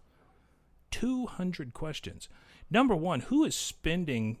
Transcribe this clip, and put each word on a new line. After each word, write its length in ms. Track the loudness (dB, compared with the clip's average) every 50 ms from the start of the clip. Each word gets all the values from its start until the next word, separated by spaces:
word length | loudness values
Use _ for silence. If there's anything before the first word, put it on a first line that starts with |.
| -20 _ _ _ _ _ _ _ _ _ _ _ _ _ _ _ _ _
Two 360 | -4 -2 0 0 0 -2 -4
hundred 480 | -4 -4 -4 -4 -4 -4 -4 -8 -10 -10
questions. 540 | -8 -8 -6 -6 -8 -10 -12 -12 -12 -14 -18 -18 -20 -20 -20 -20 -20 -6 2
Number 240 | 4 4 6 6 4
one, 240 | 4 2 0 0 0
who 240 | 0 2 4 4 4
is 100 | 4 2
spending 840 | -2 -4 -6 -6 -4 -2 0 0 0 0 0 0 0 0 0 -2 -4